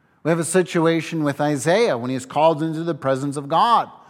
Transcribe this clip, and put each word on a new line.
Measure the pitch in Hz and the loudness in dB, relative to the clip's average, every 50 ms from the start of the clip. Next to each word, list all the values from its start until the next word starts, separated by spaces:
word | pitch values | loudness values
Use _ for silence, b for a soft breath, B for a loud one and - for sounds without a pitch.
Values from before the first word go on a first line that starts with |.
| _ _ _ _ | _ _ _ _
We | - 147 | -2 -2
have | 170 165 | 0 0
a | 156 | 0
situation | - - 185 175 - - 170 160 165 165 160 147 - 165 160 147 | 0 2 0 2 2 0 2 2 2 2 0 -2 -4 -4 -2 -2
with | 143 - - | -2 -2 0
Isaiah | 147 151 147 135 120 156 180 220 240 196 139 117 | 0 0 0 0 0 2 2 2 2 2 0 -2
when | 120 123 | -2 -4
he's | 131 127 131 | -6 -6 -6
called | - - 147 156 165 165 147 | -4 0 2 4 4 4 2
into | 160 165 156 156 165 | -2 -4 -4 -4 -4
the | 170 160 | -4 -4
presence | - - 135 135 131 143 143 135 | -2 -2 -2 -2 -2 -2 -6 -6
of | 151 139 139 | -6 -6 -2
God. | 160 170 208 233 226 190 131 - - - B | 2 2 4 4 4 2 0 -2 -8 -20 B